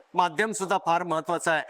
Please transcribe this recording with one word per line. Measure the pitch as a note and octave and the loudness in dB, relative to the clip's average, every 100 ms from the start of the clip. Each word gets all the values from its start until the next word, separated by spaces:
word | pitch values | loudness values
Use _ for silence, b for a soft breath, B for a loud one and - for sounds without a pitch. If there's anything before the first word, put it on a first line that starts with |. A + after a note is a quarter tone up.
| - | -4
माध्यम | F3+ F3+ D3+ A3 | 0 2 0 -2
सुद्धा | G3 F#3+ F#3+ E3 | -2 -2 0 2
फार | E3+ | 0
महत्वाचं | F3 D#3+ D#3 E3 F3 | 0 -2 -2 -2 0
आहे | D3+ | 0